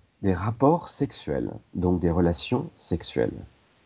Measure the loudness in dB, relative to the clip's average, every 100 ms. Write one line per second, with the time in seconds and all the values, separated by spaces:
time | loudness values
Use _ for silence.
0 | _ _ 0 0 0 2 4 4 0 -6
1 | -6 -6 -6 -4 -4 -8 -10 -2 2 2
2 | 2 4 2 2 0 -2 -4 -10 -6 -6
3 | -4 -2 -2 -2 -12 _ _ _